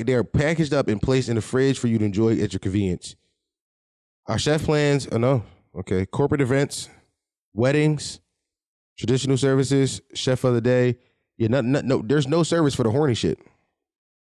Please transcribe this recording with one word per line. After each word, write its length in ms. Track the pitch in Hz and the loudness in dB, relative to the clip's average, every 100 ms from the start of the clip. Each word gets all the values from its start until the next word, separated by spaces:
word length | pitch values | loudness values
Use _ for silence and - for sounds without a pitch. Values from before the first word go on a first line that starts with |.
| 113 | 0
they 80 | |
are 100 | 123 | 0
packaged 480 | 101 - 147 165 151 | 0 0 0 0 0
up 160 | 143 127 | 0 0
and 120 | 107 | -2
placed 260 | - 131 123 | 0 0 0
in 60 | |
the 80 | 113 | -4
fridge 360 | - 131 135 127 | -2 0 0 0
for 100 | 120 | 0
you 100 | 113 | 0
to 60 | |
enjoy 360 | 104 98 110 95 | 0 2 2 2
at 120 | 101 | -2
your 60 | 95 | -4
convenience. 560 | 101 101 98 85 - - _ _ _ _ _ _ _ _ _ _ - | -4 -2 -2 -4 -8 -20 _ _ _ _ _ _ _ _ _ _ -8
Our 120 | 117 | -4
chef 260 | 147 156 | 0 0
plans, 420 | 156 151 147 143 117 | 0 2 2 0 -2
oh 60 | 117 | 0
no, 240 | 120 135 - - _ - | 0 0 -2 -14 _ -12
okay, 280 | - 92 95 | -4 -2 -2
corporate 340 | - 143 143 | -2 0 0
events, 480 | 123 135 139 - - - _ _ _ _ _ | 0 0 -2 -6 -14 -18 _ _ _ _ _
weddings, 680 | 98 127 147 151 151 - - _ _ _ _ _ _ _ - | -2 0 2 2 0 -6 -14 _ _ _ _ _ _ _ -6
traditional 400 | 107 131 131 131 | -2 0 0 0
services, 640 | 139 135 131 139 131 95 - | 2 2 2 2 0 -2 -14
chef 280 | - - 127 | -6 -2 0
of 100 | 127 | 0
the 60 | 120 | 2
day. 340 | 117 127 123 120 _ _ _ - | 2 4 2 0 _ _ _ -4
Yeah, 120 | 110 | 0
no, 120 | 135 | 0
no, 200 | 120 139 | 0 0
no, 200 | 110 127 | 0 -2
there's 240 | 110 147 131 | 0 0 0
no 160 | 165 | 0
service 300 | 160 170 147 | 0 2 0
for 100 | - | 0
the 60 | 113 | 0
horny 240 | 123 151 | 2 0
shit. 240 | 117 82 - - _ _ _ _ _ _ _ _ | 0 -2 -4 -10 _ _ _ _ _ _ _ _